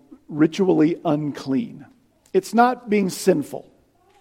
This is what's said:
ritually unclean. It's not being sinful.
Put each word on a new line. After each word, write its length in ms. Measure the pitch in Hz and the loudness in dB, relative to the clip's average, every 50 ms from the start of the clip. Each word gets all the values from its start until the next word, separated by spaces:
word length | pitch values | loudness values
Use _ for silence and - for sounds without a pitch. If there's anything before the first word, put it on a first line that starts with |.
| _ _ - - _ - | _ _ -20 -20 _ -12
ritually 680 | 165 147 156 165 - - 190 185 165 156 156 156 175 - - | 0 2 2 2 2 2 2 2 4 4 4 2 2 0 -2
unclean. 800 | 175 151 151 151 147 127 - - 139 135 127 113 - 69 - - - _ _ _ _ _ _ _ _ - | -2 -2 0 -2 -4 -6 -8 -6 -4 -2 -2 -2 -4 -10 -16 -20 -20 _ _ _ _ _ _ _ _ -2
It's 220 | 190 185 - - | -2 -2 0 2
not 360 | 233 240 247 254 247 - 220 | 2 2 2 2 -4 -4 -2
being 180 | 208 208 196 180 | 0 0 0 0
sinful. 600 | - - - 196 175 156 135 - - - - - _ _ _ _ _ _ _ _ _ _ | -4 -2 0 2 2 2 -2 -6 -10 -14 -16 -18 _ _ _ _ _ _ _ _ _ _